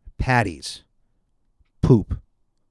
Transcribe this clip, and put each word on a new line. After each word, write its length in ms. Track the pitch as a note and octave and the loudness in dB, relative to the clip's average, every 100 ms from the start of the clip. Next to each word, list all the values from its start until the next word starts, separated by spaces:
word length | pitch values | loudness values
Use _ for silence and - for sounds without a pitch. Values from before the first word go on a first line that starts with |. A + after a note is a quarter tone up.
| - - | -14 -8
patties." 640 | B2+ B2 G2 C#2+ - - _ _ _ _ _ _ _ _ _ _ | 0 0 0 -6 -16 -18 _ _ _ _ _ _ _ _ _ _
Poop. 380 | - A#2 - - - _ _ _ _ | 2 4 2 -10 -14 _ _ _ _